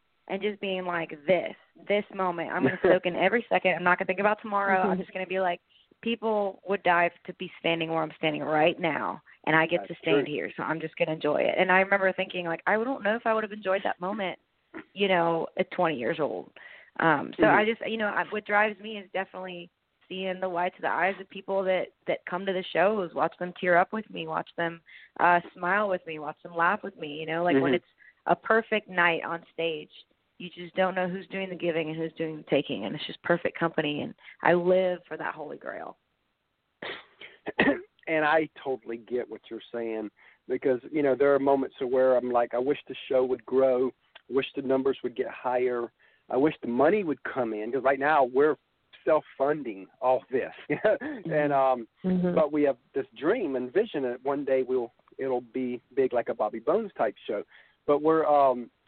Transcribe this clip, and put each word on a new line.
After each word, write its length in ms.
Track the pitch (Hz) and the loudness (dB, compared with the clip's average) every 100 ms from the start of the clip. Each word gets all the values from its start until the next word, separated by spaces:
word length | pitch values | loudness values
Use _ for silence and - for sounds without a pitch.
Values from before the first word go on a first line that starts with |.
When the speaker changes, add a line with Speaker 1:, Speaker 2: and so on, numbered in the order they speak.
| _ _ - | _ _ -10
Speaker 1:
and 140 | 196 | -4
just 180 | 202 202 | -4 -4
being 260 | 202 185 185 | -4 -4 -4
like, 260 | 175 160 156 147 | -4 -6 -8 0
"This, 300 | 180 - - _ _ - | 0 0 -10 _ _ -2
this 180 | 208 - | -2 -2
moment, 380 | 196 185 170 156 | -4 -4 -2 -4
I'm 120 | 180 | 0
gonna 160 | - 185 | 0 2
Speaker 2:
<laughs> 180 | 190 180 | 4 4
Speaker 1:
soak 60 | 180 | 2
in 100 | 170 | 0
every 300 | 185 233 - | 2 2 0
second. 280 | 185 185 165 | 0 2 2
I'm 80 | |
not 160 | 180 180 | 2 2
gonna 80 | 185 | 0
think 120 | 185 | 0
about 220 | 208 214 | 0 0
tomorrow. 400 | 220 202 196 190 | -2 -2 2 2
I'm 100 | 185 | 2
Speaker 3:
Mm-hmm. 100 | 185 | 0
Speaker 1:
just 120 | 190 | -4
gonna 140 | 185 180 | -10 -6
be 120 | 185 | -2
like, 220 | 185 175 _ _ _ _ | -2 -2 _ _ _ _
people 600 | 233 233 226 214 202 196 - | -4 -4 -2 0 -2 -6 -4
would 140 | 196 | -2
die 280 | 180 175 175 - - | 2 4 2 0 -14
to 80 | 175 | -12
be 140 | 180 - | -12 -6
standing 300 | 165 165 160 | -2 -2 -2
where 100 | 165 | -2
I'm 100 | 156 - | -4 -2
standing 240 | 160 147 | -2 -2
right 360 | 143 156 160 - | 0 4 4 4
now, 420 | 175 139 98 - - - - | -2 -2 -4 -6 -12 -8 2
and 100 | 160 | 4
I 100 | 160 | 4
get 160 | 170 | 0
Speaker 2:
That's 80 | - | -4
Speaker 1:
to 60 | 170 | -8
stand 240 | - 143 135 | 0 2 2
Speaker 2:
true. 80 | |
Speaker 1:
here, 180 | 147 - - | -4 -6 -6
so 60 | |
I'm 180 | - 160 | -6 -4
just 160 | 160 - | -6 -4
gonna 160 | 165 | -2
enjoy 280 | 160 147 - | 0 0 2
it." 120 | - - | 2 2
And 140 | 185 | 4
I 80 | 185 | 4
remember 320 | 190 202 190 | 4 2 2
thinking, 340 | 180 190 180 175 | 0 -4 -6 -6
like, 160 | 165 - | -4 0
I 60 | |
don't 300 | 214 233 262 | 0 0 -2
know 120 | 202 226 | -2 -2
if 100 | 233 | -2
I 80 | |
would 100 | 220 | -2
have 80 | 214 | -4
enjoyed 300 | 214 190 196 | -6 -2 -2
that 180 | 196 - | -2 -6
moment, 360 | 180 214 190 - _ _ _ - - | -6 -4 -6 -8 _ _ _ -20 -18
you 140 | 185 202 | -4 2
know, 400 | 185 170 165 - - | 4 2 0 -4 -4
at 140 | 180 | -4
twenty 240 | - 170 156 | 0 -2 0
years 240 | - 160 | -4 -2
old. 320 | 139 95 - - - - - - | -2 -4 -10 -18 -20 -20 -18 0
Um, 340 | 165 147 65 - | 2 2 0 2
so 60 | |
Speaker 2:
Mm-hmm. 140 | 214 202 | 4 6
Speaker 1:
I 80 | 214 | 4
just, 160 | 226 - | -2 -6
you 100 | 226 | -4
know, 100 | 208 | -4
I, 180 | 185 170 | -4 -4
what 140 | 214 208 | -6 -2
drives 320 | 208 214 190 | 0 0 -2
me 160 | 214 214 | -12 -14
is 120 | 190 | -8
definitely 560 | 185 190 185 185 175 175 _ _ _ _ | -8 -8 -10 -12 -12 -16 _ _ _ _
seeing 320 | 185 190 185 | -8 -6 -4
the 80 | 185 | -4
whites 260 | 175 180 - | -2 -4 -4
of 60 | |
the 80 | 139 | -4
eyes 260 | 117 180 185 | 0 0 -2
of 80 | 190 | -10
people 340 | 190 - 196 | -14 -4 -2
that, 220 | 185 185 - _ - | 0 0 -2 _ -6
that 200 | 165 - | -6 -4
come 200 | 180 196 | -6 -4
to 60 | |
the 140 | 185 - | -4 -2
shows, 400 | - 185 220 175 | 2 2 2 -4
watch 200 | 185 165 - | -2 -2 -2
them 140 | 180 - | -8 -4
tear 160 | 180 175 | 2 4
up 160 | 190 | 4
with 160 | 220 - | -2 -8
me, 180 | 180 160 | -10 -8
watch 220 | 160 - - | -6 -8 -4
them, 240 | 170 165 - - - - | -4 -4 -16 -20 -20 2
uh, 180 | 170 175 170 - | 4 4 2 -6
smile 320 | 175 202 208 | -2 0 0
with 180 | 180 - | -2 -4
me, 140 | 156 | -10
watch 160 | 147 160 | -10 -12
them 100 | 170 | -10
laugh 300 | 170 170 208 | 0 2 2
with 140 | 196 - | -4 -12
me, 180 | 151 147 | -12 -10
you 80 | 156 | -4
know, 180 | 165 | 0
like, 100 | 175 | 2
when 180 | 139 135 | 2 2
Speaker 2:
Mm-hmm. 40 | 120 | 0
Speaker 1:
it's 100 | - _ - _ - | -2 _ -20 _ -2
a 100 | 175 | -2
perfect 540 | - 226 220 214 - | 2 2 2 -4 -2
night 340 | 185 170 165 | 2 2 2
on 180 | - 170 - | -4 -8 -10
stage, 360 | - 165 151 - - - _ _ _ | -6 -4 -4 -10 -20 -20 _ _ _
you 80 | 175 | -16
just 260 | 180 175 - | -14 -10 -2
don't 200 | 185 185 | 0 0
know 120 | 180 | -2
who's 200 | 190 185 | -4 -8
doing 220 | 190 190 | -8 -8
the 60 | 175 | -4
giving 340 | 165 160 156 | -2 -2 -2
and 80 | 160 | -4
who's 160 | 165 | -6
doing 220 | - 160 156 | -6 -8 -8
the 60 | |
taking, 420 | - 147 - 110 101 | 0 0 0 -4 -6
and 100 | - | -6
it's 100 | - | -8
just 160 | - | -10
perfect 360 | - 175 - - | 0 0 0 -2
company, 420 | 170 165 151 147 | -2 0 -2 -4
and 120 | 151 - - - | -8 -12 -20 -2
I 120 | - | 2
live 460 | 175 175 185 185 180 - | 4 4 2 2 -2 -8
for 80 | 156 | -8
that 180 | 156 156 | -8 -8
holy 220 | 147 - | -12 -12
grail. 400 | - - - - _ _ _ _ _ _ _ _ - - - _ - - - - | -12 -12 -14 -16 _ _ _ _ _ _ _ _ -12 -12 -16 _ -20 -14 -8 0
Speaker 2:
<clears throat> 80 | - 320 392 _ - | 2 2 -4 _ -2
And 180 | 160 151 | 0 4
I 240 | 160 156 - | 2 0 -6
totally 360 | 139 127 - 120 | -8 -8 -6 -12
get 320 | 107 120 - | -6 -6 -6
what 120 | 107 - | -10 -12
you're 120 | 113 - | -14 -10
saying 380 | 120 117 110 104 - - _ - | -8 -6 -6 -8 -12 -20 _ -6
because, 300 | 127 143 123 - | -2 0 0 -2
you 120 | 160 | 0
know, 120 | 143 127 | 2 4
there 200 | 143 139 | 4 4
are 40 | |
moments 360 | 139 135 135 - | 4 2 0 -6
where 380 | 127 131 131 123 | -2 2 4 4
I'm 140 | 123 | 2
like, 240 | 120 120 117 | 0 2 0
"I 20 | |
wish 220 | 131 143 - | 0 -2 -4
the 80 | 131 - | -14 0
show 160 | 127 | 2
would 220 | 131 123 - | 2 -2 0
grow. 440 | 127 131 127 127 - _ - _ | 2 4 4 0 -4 _ -20 _
I 40 | |
wish 140 | 127 131 - | -2 -2 -6
the 80 | |
numbers 340 | 131 135 135 131 | -2 0 0 -2
would 120 | 123 120 | -4 -6
get 120 | 120 | -6
higher. 640 | - 127 127 127 120 113 - _ _ _ | -4 -4 0 0 -2 -6 -10 _ _ _
I 60 | 127 | 0
wish 200 | 151 - | 2 0
the 40 | 123 | -4
money 360 | 120 147 214 | 2 4 4
would 200 | 175 139 | 0 -4
come 300 | - - 117 | -6 -4 -4
in," 180 | 107 113 | -4 -4
'cause 120 | 127 | 0
right 160 | 123 139 | 0 2
now 240 | 143 151 | 2 4
we're 340 | 131 127 151 139 _ _ _ - - | 4 4 2 2 _ _ _ -6 2
self-funding 840 | 208 - - 139 151 120 95 92 _ | 2 0 -2 -2 -2 -4 -10 -14 _
all 220 | 127 127 - | 0 0 0
this. 200 | 127 85 - - | -4 -4 -8 -6
<laughs> 140 | 147 214 202 277 269 170 | -2 2 0 -2 -8 -4
And, 220 | 156 147 | 0 2
um, 340 | 139 131 123 113 _ | 2 2 0 -4 _
Speaker 3:
Mm-hmm. 300 | 185 185 180 | -2 0 2
Speaker 2:
but 180 | 175 151 | 2 2
we 120 | 151 | 2
have 140 | 143 127 _ 135 | 2 0 _ -6
this 100 | 127 110 | -6 -4
dream 380 | 143 247 185 131 | -2 0 -2 -4
and 160 | 127 | -2
vision 300 | 165 226 156 | 0 0 -2
that 180 | 127 120 131 | -4 -4 -4
one 180 | 143 135 | -4 0
day 180 | 131 | 0
we'll, 280 | 123 131 117 - _ - | 2 -2 -2 -10 _ -8
it'll 220 | 135 123 120 | -4 -4 -4
be 260 | 131 127 120 - - | -6 -4 -6 -6 0
big 160 | 131 | 2
like 180 | 120 117 | 2 -2
a 40 | |
Bobby 260 | 117 107 113 | -2 -4 -2
Bones 320 | 117 190 214 - | 0 0 -2 -2
type 180 | 117 - - | -4 -4 -6
show. 160 | 104 - - _ _ - | -8 -8 -18 _ _ 0
But 160 | 147 | 2
we're, 240 | 151 160 147 | 4 4 4
um, 460 | 147 135 123 117 _ | 6 6 4 -4 _